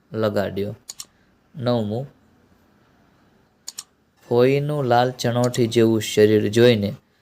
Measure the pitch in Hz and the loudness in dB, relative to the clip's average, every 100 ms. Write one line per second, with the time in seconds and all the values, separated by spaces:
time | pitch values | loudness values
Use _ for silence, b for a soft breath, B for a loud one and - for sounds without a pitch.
0 | _ 113 110 104 95 95 101 110 - - | _ -6 -4 -2 -4 -6 -10 -12 -18 -20
1 | b b b _ _ 165 123 120 104 113 | b b b _ _ -8 -4 -4 -4 -8
2 | 143 _ _ _ _ _ _ _ _ _ | -10 _ _ _ _ _ _ _ _ _
3 | _ _ _ _ _ _ - - - _ | _ _ _ _ _ _ -20 -20 -20 _
4 | _ _ - 120 131 139 143 151 127 120 | _ _ -2 2 2 0 -4 -4 0 0
5 | 127 127 120 120 123 123 117 117 113 110 | 0 -2 -4 -2 -2 0 0 2 2 2
6 | 110 - 107 107 104 110 120 113 101 - | 0 4 4 4 2 4 4 4 -2 -8
7 | _ _ | _ _